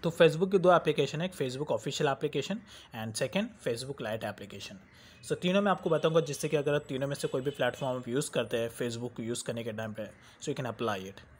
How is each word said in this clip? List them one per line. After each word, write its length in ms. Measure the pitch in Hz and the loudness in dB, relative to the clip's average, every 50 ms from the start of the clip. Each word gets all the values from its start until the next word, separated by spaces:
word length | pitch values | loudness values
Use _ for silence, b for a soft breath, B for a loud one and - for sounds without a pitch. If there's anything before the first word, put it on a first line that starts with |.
| - | -2
तो 80 | 175 | -4
Facebook 400 | 160 - 170 160 147 156 185 190 196 | 6 8 8 8 8 4 0 2 2
के 60 | 190 | 6
दो 140 | 165 180 180 | 8 8 8
एप्लीकेशन 460 | 165 - 165 147 - 143 139 - 151 | 8 6 4 2 2 2 0 0 -4
है, 60 | 170 | -4
एक 80 | 185 185 | -4 -4
Facebook 360 | - 143 131 123 131 151 - | -4 -4 -4 -2 -4 -2 -2
ऑफिशियल 400 | 123 110 - 151 143 - 156 143 | -2 -2 -2 -4 -2 0 2 2
एप्लीकेशन 500 | 135 - - 147 139 147 135 - 190 233 - B B B B B B | 2 2 -2 -2 -2 -2 -2 -2 -4 -6 -6 B B B B B B
and 260 | 113 110 113 110 - 143 | -8 -6 -6 -2 -2 -2
second 260 | 127 - 185 208 240 - - - | 0 0 -2 -2 -2 -8 -8 -4
Facebook 360 | - 117 117 131 135 139 - 127 | -4 -4 -4 -4 -10 -8 -6 -4
Lite 180 | 107 107 113 - | -4 -4 -4 -4
एप्लीकेशन। 540 | 107 101 - 104 98 98 101 - - 104 95 - - B B B B B B B | -6 -8 -8 -12 -14 -12 -14 -14 -14 -14 -16 -20 -20 B B B B B B B
So 120 | - 156 - - | -6 -4 0 0
तीनों 200 | 180 185 202 202 | 2 4 4 4
मैं 80 | 208 185 | 4 2
आपको 180 | 185 - 180 | 2 2 2
बताऊंगा, 300 | 160 151 151 160 156 165 | 2 4 2 4 4 4
जिससे 280 | 156 143 143 - - 151 | 2 2 -4 -4 -4 0
कि 80 | 151 | 0
अगर 180 | 151 143 147 147 | 2 2 2 2
आप 100 | 147 147 - | 0 0 -2
तीनों 200 | 139 131 139 139 | -4 -4 -2 -2
में 60 | 143 | -4
से 120 | - - 147 | -4 -4 -2
कोई 140 | - 139 127 | -2 -2 -2
भी 80 | 143 | -2
प्लेटफॉर्म 480 | 139 - 135 123 123 - 143 131 127 127 | -2 0 0 0 0 -2 -4 -2 -2 -4
आप 100 | 120 120 | -4 -2
यूज़ 220 | 117 135 156 - | -2 -2 -2 0
करते 280 | - 139 120 113 - 117 | 0 -2 -2 0 0 -2
हैं 120 | 117 117 | -2 -2
Facebook 500 | 117 - 127 120 117 117 120 120 117 - | -4 -4 -4 -4 -4 -4 -8 -8 -6 -6
यूज़ 240 | 117 110 120 120 - | -6 -4 -4 -6 -4
करने 200 | - 123 117 117 | -6 -6 -6 -6
के 80 | 117 110 | -6 -6
टाइम 200 | 107 110 110 104 | -6 -6 -8 -6
पे, 140 | - 107 98 - B B B B B | -8 -10 -10 -10 B B B B B
so 80 | - - | -6 -6
you 80 | 143 - | -4 -4
can 100 | 135 120 107 | -4 -6 -4
apply 260 | - 123 113 104 95 | -2 -2 -2 -2 -2
it 220 | 95 95 101 - - - - | -6 -10 -12 -14 -20 -20 -20